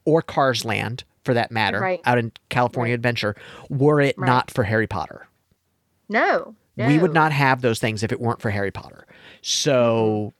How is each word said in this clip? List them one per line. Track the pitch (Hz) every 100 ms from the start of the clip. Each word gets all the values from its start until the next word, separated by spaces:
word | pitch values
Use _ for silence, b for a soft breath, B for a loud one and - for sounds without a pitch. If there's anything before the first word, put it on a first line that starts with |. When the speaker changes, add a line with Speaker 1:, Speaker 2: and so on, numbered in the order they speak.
Speaker 1:
or | - 160
Cars | - - 135 113 110
Land, | 104 104 123 - _
for | -
that | 120 113
matter, | 113 101 95
Speaker 2:
Right. | 190 180 -
Speaker 1:
out | 123
in | 113 - _
California | 127 123 127 120
Speaker 2:
Right. | 120
Speaker 1:
Adventure, | 123 117 107 104 B B B
were | 139 143 151
it | 139 127
Speaker 2:
Right. | 127
Speaker 1:
not | 123 -
for | -
Harry | 98 113 107
Potter. | 95 - - - _ _ _ _ _ _ _ -
Speaker 2:
No, | 214 359 208 - - _ -
Speaker 1:
We | 208 151
would | 180
Speaker 2:
no. | 160
Speaker 1:
not | 156
have | 139 135 127
those | 123 113
things | 117 107
if | 110
it | 117
weren't | 117 113
for | 113
Harry | 101 98
Potter. | - - - - B B B
So, | - - 156 131 117 113 110 107 104 -